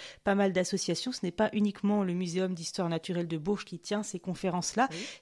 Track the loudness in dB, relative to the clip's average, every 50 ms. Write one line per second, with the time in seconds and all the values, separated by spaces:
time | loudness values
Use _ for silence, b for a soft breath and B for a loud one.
0 | B B B B B 2 4 4 4 4 4 2 2 2 0 -2 0 0 -2 -2
1 | -2 -4 -4 -4 -4 -4 0 2 2 2 4 2 2 2 0 0 2 2 4 4
2 | 2 2 0 0 -2 -2 0 0 0 0 -2 -4 -6 -8 -4 -2 0 0 0 0
3 | -2 -2 -2 -2 -2 -2 -2 -2 0 0 0 0 -2 -8 -12 -10 -6 -2 -2 -2
4 | -2 -4 -6 -6 -4 -4 -4 -2 0 0 0 0 -2 0 2 2 2 2 0 -4
5 | -8 B B B